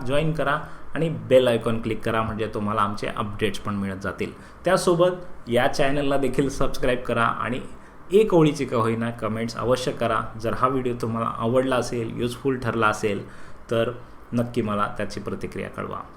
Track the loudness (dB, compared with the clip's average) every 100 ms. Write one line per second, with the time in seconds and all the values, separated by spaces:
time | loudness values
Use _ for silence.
0 | 0 2 2 0 0 -2 -4 -10 -6 -2
1 | -2 -2 6 6 8 4 2 0 -2 -2
2 | 0 0 0 -2 -4 -2 -2 2 0 0
3 | -4 -4 -6 -2 -2 0 -4 -2 -2 -4
4 | -6 -4 -6 -8 -18 -6 2 2 4 4
5 | 4 2 -6 -10 0 2 2 2 2 2
6 | 2 2 2 2 0 2 0 2 2 0
7 | 0 2 2 0 -2 -4 -8 -14 -18 -18
8 | 2 4 6 6 6 4 0 0 2 0
9 | -2 -4 -4 -2 -4 -2 0 2 0 -2
10 | 0 0 -2 -4 -4 0 2 2 0 -2
11 | -2 -2 -2 -2 2 2 2 2 0 -2
12 | -4 -2 -4 -2 -2 -2 -2 2 2 2
13 | 0 -2 -6 -12 -12 -12 -4 -2 0 -4
14 | -12 -16 -6 -2 -2 0 -2 0 -2 -2
15 | -4 -6 -6 -6 -6 -6 -8 -6 -8 -8
16 | -10